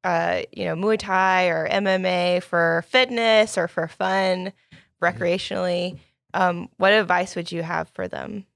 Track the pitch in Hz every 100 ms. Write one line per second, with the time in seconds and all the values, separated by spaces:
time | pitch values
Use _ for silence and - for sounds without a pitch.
0 | 185 170 170 90 - - 175 165 202 220
1 | 202 185 190 185 180 160 156 196 196 190
2 | 185 180 180 180 - 170 165 165 - 262
3 | 254 240 226 220 220 - 175 - 165 -
4 | 185 190 190 185 185 - _ - _ _
5 | 170 - 175 185 - - 180 175 180 -
6 | _ _ _ - 185 175 175 _ 190 214
7 | 180 180 185 - 170 170 165 165 165 -
8 | 190 - 65 208 190